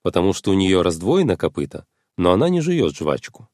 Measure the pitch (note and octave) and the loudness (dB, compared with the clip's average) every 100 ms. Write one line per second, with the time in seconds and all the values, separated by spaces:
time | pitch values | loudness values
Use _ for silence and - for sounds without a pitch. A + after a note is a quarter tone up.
0 | F2+ F2 F#2+ F2+ - G2 F#2+ F#2 F2 E2 | -2 0 0 0 0 0 2 2 2 -2
1 | F#2 F3+ D3 F2 D2+ - C#2 D2 - _ | 0 0 0 0 -2 -4 -8 -10 -18 _
2 | _ - F2 F#2 E3 F3 D#3+ F3 E2+ - | _ 0 2 4 2 0 0 0 0 -2
3 | D2+ C#2 - - - | -4 -4 -8 -20 -20